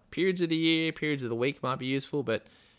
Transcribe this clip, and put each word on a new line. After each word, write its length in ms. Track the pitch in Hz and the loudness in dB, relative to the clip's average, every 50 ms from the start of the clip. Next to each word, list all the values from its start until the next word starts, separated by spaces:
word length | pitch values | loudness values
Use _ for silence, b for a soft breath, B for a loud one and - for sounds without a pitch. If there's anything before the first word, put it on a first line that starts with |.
| _ _ | _ _
Periods 300 | - 147 175 190 185 180 | -2 0 2 2 2 2
of 80 | 175 165 | 0 0
the 60 | 165 160 | 2 2
year, 340 | 165 165 165 160 160 160 | 4 4 4 4 2 0
periods 320 | 151 - 156 151 147 139 127 | -2 -2 -2 -2 -2 -2 -2
of 60 | 113 | -2
the 60 | 117 | -2
week 280 | 117 123 143 139 - - | 0 0 0 0 -2 -4
might 140 | 127 131 - | -4 -4 -2
be 60 | 127 | -2
useful, 380 | 131 135 135 135 - - 147 123 | -2 -2 -2 -2 -2 -4 -4 -2
but 220 | 117 110 104 - - b b b b b | 0 -2 -2 -4 -8 b b b b b